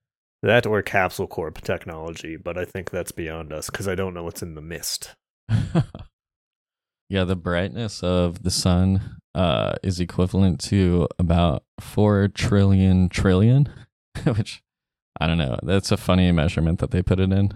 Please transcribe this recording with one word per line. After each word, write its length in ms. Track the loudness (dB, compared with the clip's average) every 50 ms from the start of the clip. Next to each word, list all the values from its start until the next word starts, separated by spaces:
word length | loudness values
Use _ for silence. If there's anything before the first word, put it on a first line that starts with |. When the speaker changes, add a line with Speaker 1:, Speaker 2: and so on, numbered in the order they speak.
| _ _ _ _ _ _ _ _ 0
Speaker 1:
That 240 | 2 2 2 2
or 160 | 2 0 -2 -2
Capsule 440 | -2 0 0 0 0 -2 -6 -8
Corp 340 | -8 -8 -8 -10 -10 -10 -10
technology, 760 | -6 -6 -6 -6 -8 -12 -14 -12 -12 -12 -12 -12 -12 -12 -12
but 200 | -12 -10 -10 -8 -8
I 60 | -8
think 260 | -8 -10 -10 -10 -8
that's 220 | -8 -8 -8 -8 -10
beyond 400 | -10 -10 -8 -8 -10 -10 -10 -12
us 180 | -10 -10 -10
'cause 180 | -10 -8 -6 -4
I 60 | -4
don't 200 | -4 -4 -6 -6
know 100 | -8 -10
what's 180 | -10 -10 -10 -12
in 120 | -12 -12
the 60 | -12 -12
mist. 520 | -12 -12 -10 -8 -8 -8 -10 -10 -14 -20 _ _ _ _ _ _ -2
Speaker 2:
<laughs> 60 | -2 -2 -2 -2 -2 -2 -2 -2 -6 -20 -20 -20 _ _ _ _ _ _ _ _ _ _ _ _ _ _ _ _ _ _ _ -4
Yeah, 140 | -2 -2 0
the 120 | 0 -2
brightness 680 | -2 -2 -2 -2 -2 -2 -2 -4 -6 -8 -8 -8 -4 -2
of 400 | 0 2 2 2 0 0 -2 -4
the 80 | -4
sun, 680 | -2 0 2 2 4 4 4 4 2 0 -2 -4 -12 -16 -18 _ -4
uh, 400 | -2 0 0 0 0 0 -2 -4 -4 -4
is 180 | -4 -2 -2
equivalent 580 | -4 -4 0 0 0 0 2 2 2 2 2 0 -2
to 440 | 0 2 4 4 4 4 4 2 0 0 0
about 460 | 0 2 4 4 4 2 0 -2 -6 _ _ -20
four 500 | -16 -6 0 2 4 4 4 4 2 0
trillion 800 | 0 -2 -2 0 2 4 4 6 6 6 6 6 6 4 4 2
trillion, 600 | 2 2 2 4 4 6 6 6 6 4 2 0 -2 -12 -20 _ _ _
<laughs> 260 | _ _ -10 -4 -2
which, 380 | -2 0 -2 -4 -6 -8 -18 _ _ _ _ _ _ _ _ _ _ -8 -4
I 60 | -2
don't 120 | 0 0 0
know. 200 | 0 -2 -4 -4 -2
That's 300 | 0 0 0 0 0 -2
a 40 |
funny 360 | -2 0 2 2 4 4 4 4
measurement 460 | 4 2 2 2 0 0 0 0 0
that 100 | -2 -2 -2
they 100 | 0 0
put 180 | 0 0 2
it 100 | 2 2
in. 220 | 2 2 2 0 -2